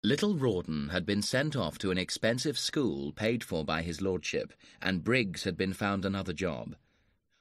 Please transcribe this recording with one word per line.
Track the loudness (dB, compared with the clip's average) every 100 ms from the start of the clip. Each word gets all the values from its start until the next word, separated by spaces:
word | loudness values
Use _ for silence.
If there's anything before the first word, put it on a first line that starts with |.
Little | 4 4 4 4
Rawdon | 2 2 0 -2 0
had | -2 2
been | 0
sent | 2 2 2 0
off | -2 -2
to | 0
an | 0
expensive | 0 0 0 2 0 -2
school | -2 0 0 0 -4
paid | -2 0 0
for | -2 -2 0
by | 0
his | -2 -2
lordship, | 0 0 -2 -4 -4 -12 -20 -6
and | -2 0
Briggs | 2 2 2 -2
had | -4 0
been | -2
found | 0 0 2 0
another | 0 -2
job. | -2 -2 -2 -8 -12 _ _ _ _ _ _